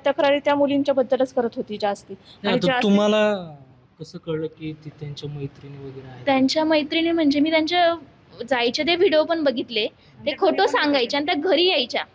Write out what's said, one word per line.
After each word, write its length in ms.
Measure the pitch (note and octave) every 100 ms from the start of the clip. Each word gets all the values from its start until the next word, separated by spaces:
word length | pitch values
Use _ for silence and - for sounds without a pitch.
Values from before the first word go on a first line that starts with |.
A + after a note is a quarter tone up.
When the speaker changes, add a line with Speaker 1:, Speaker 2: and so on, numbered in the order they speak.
| C#4
Speaker 1:
तक्रारी 320 | C#4 C#4+ C#4+
त्या 160 | C#4+ C#4+
मुलींच्या 380 | C#4+ C#4+ C#4 C#4
बद्दलच 380 | B3 C4 C4
करत 160 | C4 A#3 B3+
होती 220 | G#3+ G#3
जास्ती. 320 | G#3 G3+ -
Speaker 2:
नाही, 340 | F#3+ - - G3+
Speaker 1:
आणि 100 | B3+
Speaker 2:
आता 100 | C4+
Speaker 1:
जास्ती 160 | B3
Speaker 2:
तुम्हाला 720 | G#3+ G3+ G#3 G#3+ G#3+ G3+ E3 C#3+ - - _ -
कसं 180 | D#3 F3
कळलं 300 | E3+ D#3 D#3
की 260 | D#3 D#3
ती 160 | D#3 D3+
त्यांच्या 400 | - D3 C#3+ D3
मैत्रिणी 480 | D3 C#3 - C#3 C#3
वगैरे 300 | C#3 C3 -
आहेत? 180 | - C#4
Speaker 3:
त्यांच्या 380 | C4+ C4 D#4
मैत्रिणी 480 | D#4 D#4 D4+ E4 E4
म्हणजे 280 | E4 D4 D4
मी 120 | D#4
त्यांच्या 440 | D#4+ D#4 F4 E4+ E4 - - _ F3 A#3
जायचे 340 | B3+ A#3+ A#3+
ते 120 | D4+ F4
व्हिडिओ 280 | F#4 D#4
पण 200 | D#4 E4
बघितले, 440 | C#4+ B3 B3+ A3 A#3+
ते 380 | _ - - C#4+
Speaker 1:
त्या 120 | C#4
Speaker 3:
खोटं 120 | F#4
Speaker 1:
घरी 80 | -
पण 60 | G4+
Speaker 3:
सांगायचे 520 | - D4 C#4+ A#3+ C#4+
आणि 80 | D4+
त्या 100 | F4
घरी 300 | F4+ E4+ F4+
यायच्या 380 | D#4 B3 G3 D#3